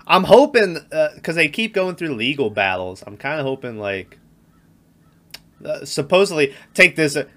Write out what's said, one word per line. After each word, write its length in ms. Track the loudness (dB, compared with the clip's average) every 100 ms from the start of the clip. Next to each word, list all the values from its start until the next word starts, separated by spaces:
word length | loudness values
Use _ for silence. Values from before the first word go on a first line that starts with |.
| 0
I'm 180 | 2
hoping, 520 | 6 6 6 4 0 -2 -6
uh, 160 | -2 -2 -2
'cause 140 | -6 0
they 120 | 0
keep 240 | 0 -4
going 240 | -2 -4 -4
through 180 | -6 -4
legal 340 | -4 -2 -2
battles. 520 | 0 -2 -2 -6 -10 -16
I'm 100 | -12
kinda 260 | -8 -6
hoping, 360 | -6 -6 -10 -8
like, 400 | -6 -6 -10 -20 _ _ _ _ _ _ _ _ _ _ _ -20 _ _
uh, 200 | -12 -10 -8
supposedly, 640 | -8 0 2 2 0 -2 -4 -6
take 220 | 2 2 4
this, 200 | -2 -2
uh, 80 | -6